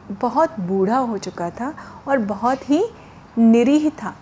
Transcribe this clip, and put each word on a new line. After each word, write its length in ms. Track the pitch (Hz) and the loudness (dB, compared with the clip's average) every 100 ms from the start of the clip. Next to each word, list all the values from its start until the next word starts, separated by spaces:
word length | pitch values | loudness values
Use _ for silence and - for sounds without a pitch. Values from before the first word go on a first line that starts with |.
| - | -14
बहुत 500 | 196 240 262 320 320 | -6 -2 0 0 -2
बूढ़ा 360 | 180 190 190 254 | -4 0 0 0
हो 220 | 240 202 | -2 -6
चुका 320 | 185 - 175 | -8 -8 -8
था 240 | - 254 311 - - 285 | -8 -10 -10 -16 -12 -2
और 100 | 277 | -2
बहुत 520 | 202 202 240 262 - | -2 -2 -2 -2 0
ही 140 | 302 453 - - - - - | 0 0 -6 -20 -20 -6 4
निरीह 520 | 226 233 240 302 302 | 6 6 6 4 2
था। 260 | - 196 - | -4 -10 -6